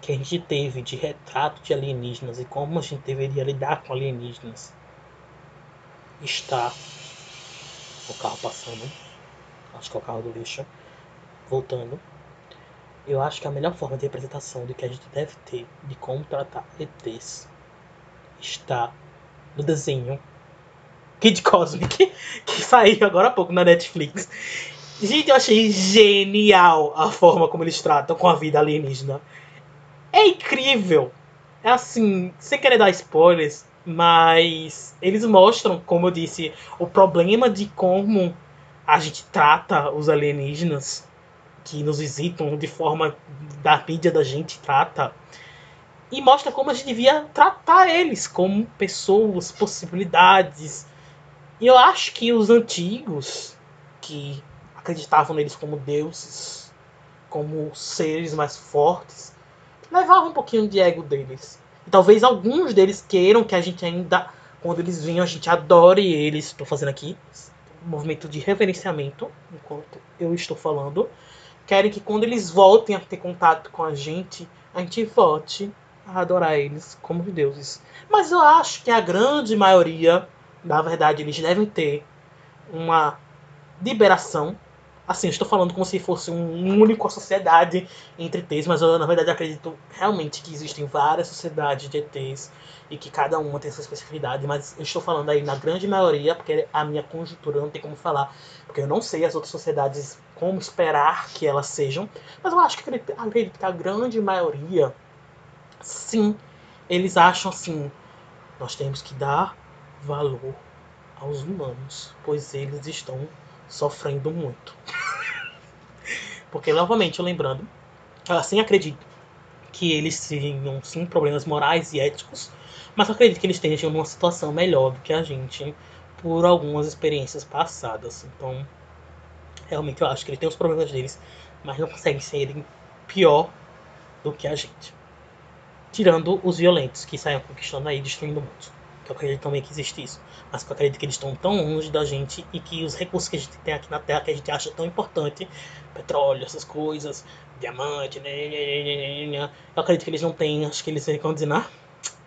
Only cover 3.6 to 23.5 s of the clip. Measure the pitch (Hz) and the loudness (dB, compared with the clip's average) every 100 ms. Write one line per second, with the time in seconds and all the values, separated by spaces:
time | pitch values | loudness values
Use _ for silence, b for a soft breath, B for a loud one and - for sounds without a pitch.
3.6 | 135 147 - 131 135 123 120 117 120 110 | -6 -6 -6 -8 -8 -8 -12 -16 -18 -20
4.6 | - - - - - - - - - - | -20 -20 -20 -20 -20 -20 -20 -20 -20 -20
5.6 | - - - - - - 143 - - 131 | -20 -20 -20 -20 -20 -16 -10 -10 -6 -4
6.6 | 120 - - - - - - - - - | -4 -8 -16 -20 -20 -20 -20 -20 -20 -20
7.6 | - - - - - - 113 120 117 - | -20 -20 -20 -20 -18 -10 -10 -8 -12 -12
8.6 | - 117 127 - - - - - - - | -14 -14 -16 -18 -20 -20 -20 -20 -20 -20
9.6 | - 117 - 110 - 113 117 113 117 - | -20 -20 -14 -14 -10 -10 -12 -12 -12 -14
10.6 | 139 B B B B - - - - 135 | -14 B B B B -20 -20 -20 -8 -6
11.6 | 127 127 117 151 - - - - B B | -6 -8 -10 -16 -18 -20 -20 -20 B B
12.6 | B B - - - 139 143 - 147 143 | B B -20 -18 -6 -4 -4 -6 -10 -6
13.6 | 160 170 139 135 135 131 131 143 - 127 | -6 -6 -8 -8 -8 -10 -14 -14 -14 -14
14.6 | 123 127 123 127 - 143 151 - - 123 | -14 -10 -12 -12 -12 -10 -10 -12 -14 -14
15.6 | 117 - 139 135 - 131 147 139 139 135 | -14 -18 -18 -14 -10 -10 -8 -8 -8 -12
16.6 | - - 147 - 123 113 - - - - | -16 -14 -16 -14 -14 -14 -14 -18 -20 -20
17.6 | - - - - - - - - - - | -20 -20 -20 -20 -20 -20 -20 -20 -16 -14
18.6 | - 123 120 - - - - - - - | -6 -4 -4 -8 -20 -20 -20 -20 -16 -8
19.6 | 147 156 - 135 123 139 - - - - | -4 -4 -4 -6 -6 -10 -14 -20 -20 -20
20.6 | - - - - - - 220 180 - 196 | -20 -20 -20 -20 -20 2 2 4 4 4
21.6 | 160 180 180 - 381 B B B - - | 4 -2 -4 2 2 B B B -8 -8
22.6 | - 254 233 226 202 170 226 190 175 | 4 6 8 6 4 4 4 2 0